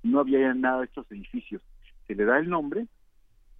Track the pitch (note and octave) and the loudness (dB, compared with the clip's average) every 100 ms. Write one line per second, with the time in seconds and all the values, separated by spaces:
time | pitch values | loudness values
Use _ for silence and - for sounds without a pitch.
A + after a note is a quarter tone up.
0 | A2+ C3+ C3+ C3+ C3 B2+ C3 C3 B2 - | 2 2 4 4 4 2 0 0 -4 -10
1 | - G2+ - A#2+ - G#2 - - - - | -14 -16 -12 -12 -10 -14 -14 -20 -20 -20
2 | - G2+ G#2 C3+ E3 F3 C#3+ F3+ A#3 _ | -10 0 2 2 0 -4 -4 -6 -8 _
3 | _ _ _ _ _ | _ _ _ _ _